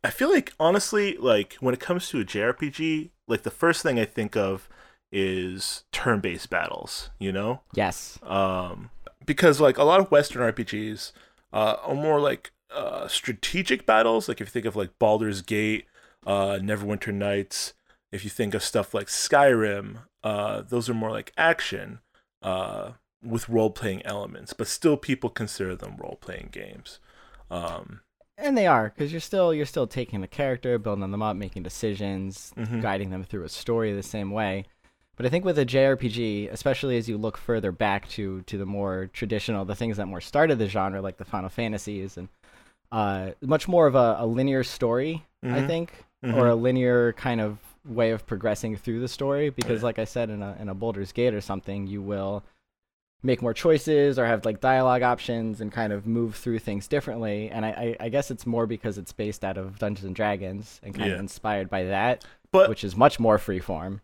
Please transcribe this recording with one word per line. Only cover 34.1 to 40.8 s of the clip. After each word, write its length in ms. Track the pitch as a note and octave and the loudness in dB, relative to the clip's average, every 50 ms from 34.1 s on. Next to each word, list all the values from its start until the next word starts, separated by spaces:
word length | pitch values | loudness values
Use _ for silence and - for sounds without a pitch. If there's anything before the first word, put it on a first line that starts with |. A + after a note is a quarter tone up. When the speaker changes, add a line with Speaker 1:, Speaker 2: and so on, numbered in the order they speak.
| - G#2+ G2+ G2 | -8 -6 -6 -4
Speaker 2:
way. 340 | G2+ G#2+ G#2+ G2 F#2+ G2 G2 - _ _ _ _ _ _ _ _ _ | -2 -2 -2 -2 -2 -4 -6 -10 _ _ _ _ _ _ _ _ _
But 100 | - A#2 | -2 -2
I 20 | B2+ | 0
think 160 | C#3 F3 F#3 | 0 2 2
with 140 | F#3+ E3 D3 | 2 2 2
a 60 | C3+ | 2
J 200 | A#2+ B2+ C3+ C3+ | 4 4 4 6
R 100 | C3+ C3+ | 6 4
P 140 | C3 B2+ A#2+ | 2 0 -2
G, 380 | G#2+ A#2+ A#2 A2 G#2 G2+ G#2 | -2 0 -2 -2 -2 -2 -4
especially 500 | - - - - C#3+ B2+ - - C3+ B2 | -6 -8 -2 0 0 0 0 0 0 0
as 100 | A#2 A2 | 0 0
you 100 | A2+ A2 | -2 -4
look 200 | G#2 G#2+ A2 - | -2 -2 -4 -6
further 340 | - - - A#2 A2 G2+ G2 | -6 -2 -2 -2 0 0 -2
back 360 | F2 - A2 G#2 G2 G2+ - - | 0 2 2 2 2 0 -2 -8
to, 320 | - - G#2 G2 F#2+ F#2+ | -8 -6 -6 -6 -6 -8
to 160 | F#2 - - | -10 -8 -8
the 80 | G2 G2 | -6 -6
more 460 | F#2+ G2+ G2+ G2+ G2 F#2 F#2 F#2+ F#2 - | -6 -4 -4 -4 -4 -4 -4 -6 -8 -8
traditional, 500 | - A#2+ G#2 A2 G#2 - - A2 G2 G2 | -8 -4 -2 -2 -4 -2 -2 -4 -4 -2
the 120 | F#2 G2+ | -4 -4
things 220 | - A#2+ A2+ G#2+ | -4 -4 -4 -2
that 100 | G2 G2+ | -4 -6
more 140 | F#2 G2 F2+ | -6 -6 -10
started 360 | - - - C#3+ D#3+ D#3+ D3 | -10 0 4 4 6 6 6
the 100 | A2+ A2 | 4 2
genre, 340 | G2 G2 G#2+ | 0 0 0